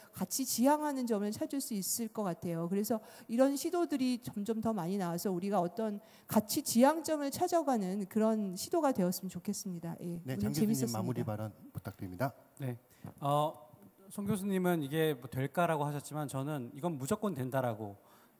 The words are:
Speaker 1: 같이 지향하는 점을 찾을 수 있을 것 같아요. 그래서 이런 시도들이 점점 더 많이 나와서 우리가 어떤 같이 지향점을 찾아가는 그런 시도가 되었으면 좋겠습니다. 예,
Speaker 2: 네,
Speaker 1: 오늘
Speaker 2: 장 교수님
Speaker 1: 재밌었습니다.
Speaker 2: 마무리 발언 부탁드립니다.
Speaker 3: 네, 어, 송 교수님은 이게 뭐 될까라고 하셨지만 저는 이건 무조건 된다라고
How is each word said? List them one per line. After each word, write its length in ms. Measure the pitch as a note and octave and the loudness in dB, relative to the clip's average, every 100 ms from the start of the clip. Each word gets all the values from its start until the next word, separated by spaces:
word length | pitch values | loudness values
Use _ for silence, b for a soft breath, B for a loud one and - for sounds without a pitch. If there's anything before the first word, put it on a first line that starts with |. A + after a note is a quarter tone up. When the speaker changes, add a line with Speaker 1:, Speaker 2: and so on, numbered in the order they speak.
| B | B
Speaker 1:
같이 340 | - F#3 - C4 | -6 -4 -2 -2
지향하는 580 | - C4 D4+ D4+ C4+ A#3+ | 4 4 4 2 0 0
점을 200 | G#3 G#3 | 0 0
찾을 280 | A3 D#4 C#4 | -2 -4 -4
수 140 | - | -2
있을 320 | G#3 F3+ - A3 | -2 -2 -2 -4
것 160 | - | -2
같아요. 460 | G3 E3 F3+ E3 E3+ | -4 -4 -4 -2 0
그래서 320 | G3 G#3+ A3 B B B | 0 0 -2 B B B
이런 300 | A#3 C4+ C#4+ | 4 4 4
시도들이 640 | E4 F4 E4+ C#4 B3+ A#3+ | 0 0 0 2 0 0
점점 380 | - G#3 G3+ A3 | -4 -6 -2 0
더 120 | A3+ | 0
많이 260 | G#3+ E3 G3+ | 0 0 0
나와서 340 | F3 E3+ G3+ | 0 -2 0
우리가 280 | F3 G3 G3 | -2 2 2
어떤 380 | F3 - A3 G3+ B B B | 2 0 -4 -4 B B B
같이 340 | G#3+ - D4+ | 2 2 -2
지향점을 640 | - A3+ C4+ E4 D#4+ D4+ C#4 | 2 6 6 6 0 -2 -2
찾아가는 760 | - F4 E4+ C#4+ A#3+ F#3 G3+ F#3 | 0 2 2 2 0 0 -2 -2
그런 480 | G#3+ A3 A3 G3+ | 2 2 2 -2
시도가 380 | F3+ - E4+ D4 | -4 0 2 4
되었으면 380 | - F3+ - F#3 | 4 2 0 -6
좋겠습니다. 640 | F3 - G3 G3 F3 E3 - | -6 -6 -6 -6 -8 -8 -8
예, 60 | |
Speaker 2:
네, 160 | F3 E3+ | -6 -6
Speaker 1:
오늘 160 | D3 D#3+ | -4 -2
Speaker 2:
장 120 | D3 | 0
교수님 20 | C#3+ G#3+ | 2 4
Speaker 1:
재밌었습니다. 300 | C3+ A#2+ A2+ | 4 0 0
Speaker 2:
마무리 240 | A#2 A#2+ | 0 0
발언 320 | A2 G#2+ A2 - C#4+ | -2 -2 -4 -8 -12
부탁드립니다. 640 | - - - F#2+ F2+ C3+ - - - | -10 -10 -8 -10 -2 -4 -4 -18 -8
Speaker 3:
네, 180 | C3 A#2+ - B B - | -8 -8 -14 B B -6
어, 480 | C#3+ D3 D#3 - - - - - - | 0 2 0 -4 -18 -20 -20 -20 -14
송 160 | G#3 G3+ | -6 -2
교수님은 560 | G#3 G3 F#3+ F3+ E3+ | -2 0 2 2 2
이게 320 | C#3 D#3+ D#3 | 0 2 2
뭐 120 | C3 - | 0 -4
될까라고 600 | C3 C#3 - E3+ D#3 D3 | -4 -2 2 2 2 0
하셨지만 420 | C#3+ - D3+ C#3 | -4 -6 -6 -4
저는 420 | C3+ C#3 D3+ A#2 | -4 -2 -4 -6
이건 240 | C#3 F3 C#3+ | -4 -4 -2
무조건 340 | C3+ G#3 G#3+ | -2 -2 -2
된다라고 640 | C3+ C3 C3+ B2 G#2+ G#2 G2+ b b b | -2 -2 0 0 -2 -8 -10 b b b